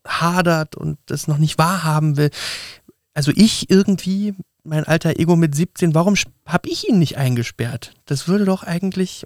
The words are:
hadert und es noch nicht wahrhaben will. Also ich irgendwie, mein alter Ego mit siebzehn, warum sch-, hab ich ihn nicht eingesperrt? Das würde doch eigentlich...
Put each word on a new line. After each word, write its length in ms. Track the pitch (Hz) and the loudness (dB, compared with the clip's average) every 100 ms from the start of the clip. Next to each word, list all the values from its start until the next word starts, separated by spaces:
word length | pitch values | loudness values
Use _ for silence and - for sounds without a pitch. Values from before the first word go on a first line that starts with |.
| - | -8
hadert 720 | - 165 180 175 160 156 - | -2 0 2 2 0 -2 -8
und 220 | 156 147 - | -8 -8 -8
es 200 | 147 - | -6 -2
noch 80 | 151 | 0
nicht 200 | 156 - | 0 2
wahrhaben 600 | 165 190 160 151 156 143 | 0 0 0 0 2 2
will. 120 | 147 - - - - - _ - _ | 0 0 -10 -10 -14 -20 _ -20 _
Also 180 | 151 143 | -4 0
ich 360 | 143 220 - - | 4 4 4 2
irgendwie, 640 | 190 202 185 185 196 208 196 - _ 165 | 2 4 0 -2 -4 -4 -8 -14 _ -6
mein 180 | 156 151 | -4 0
alter 340 | 160 160 - | 0 0 0
Ego 160 | 170 170 | 2 4
mit 180 | 160 143 | 4 0
siebzehn, 380 | 180 - 170 156 | -4 0 2 4
warum 200 | 185 196 | 4 2
sch-, 120 | - _ - | -2 _ -4
hab 200 | 175 - | -4 -4
ich 220 | 339 427 | -6 2
ihn 100 | 202 | 2
nicht 180 | 143 - | 2 0
eingesperrt? 760 | 131 120 113 - 117 120 - _ - | 0 0 -2 -4 -6 -6 -12 _ -8
Das 220 | 139 - | -6 0
würde 160 | 202 190 | 0 2
doch 180 | 190 | -2
eigentlich... 600 | - 170 190 185 185 - | -2 -4 -4 -2 -4 -6